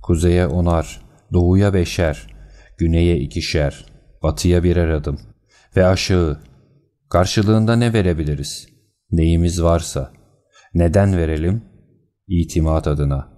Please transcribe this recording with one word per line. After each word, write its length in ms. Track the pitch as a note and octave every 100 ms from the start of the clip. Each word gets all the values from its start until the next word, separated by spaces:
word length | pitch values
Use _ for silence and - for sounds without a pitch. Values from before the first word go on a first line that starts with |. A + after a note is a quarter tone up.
Kuzeye 440 | - E2+ F2 F2 F2+
onar, 560 | E2 F2 E2+ D#2 - - _ _
doğuya 420 | F2+ F2 F#2 G2+
beşer, 600 | G2 E2+ - E2 D2 - - - - - -
güneye 400 | E2 E2 F2 E2+
ikişer, 680 | C#2+ E2+ D#2+ - C#2+ - - - _ _
batıya 420 | D#2 - F2+ F2
birer 240 | F2 E2+ E2
adım. 320 | D#2 D2 C#2 - - _ _ _ -
Ve 100 | F#2
aşağı. 540 | F#2 - F#2 E2 D2 - _ _ _ _ _ _
Karşılığında 680 | - F#2 - G#2 A2 A2 A#2
ne 160 | A#2+
verebiliriz? 760 | A2+ F#2 E2 D#2+ C#2+ C#2+ - - _ _ _ _
Neyimiz 520 | E2+ E2 E2 E2+ F2
varsa. 500 | E2 E2+ E2 - C2 - _ _ _ _ _
Neden 420 | E2+ E2+ G2 G2+ F#2+
verelim? 480 | D#2+ D#2 D#2+ A2 A2 _ _ _ _ _ _
İtimat 600 | F2+ E2 - D#2+ D#2+ D#2
adına. 420 | D2 C#2+ C#2 -